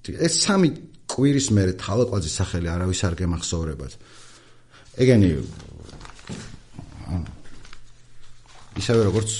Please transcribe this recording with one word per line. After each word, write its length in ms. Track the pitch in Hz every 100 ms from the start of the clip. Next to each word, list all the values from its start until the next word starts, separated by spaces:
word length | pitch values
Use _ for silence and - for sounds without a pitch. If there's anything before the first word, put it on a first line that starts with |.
| -
ეს 220 | - 165 -
სამი 340 | - 196 175 - - - -
კვირის 440 | - 135 139 131
მერე 240 | 104 95
თავაკვაძის 640 | 92 - 101 123 98 78 -
სახელი 320 | 92 87 85
არავის 320 | 85 90 92
არ 140 | 92 82
გემახსოვრებათ. 760 | 90 85 - 85 80 69 65 - - - - - - - - - - -
ეგენი, 320 | 127 123 92 73 55 - - - - - - - - - - - - - - - - 90 80 - - - - - - - - - - - - - -
ისევე 280 | - 98 117
როგორც 260 | 104 95 107 -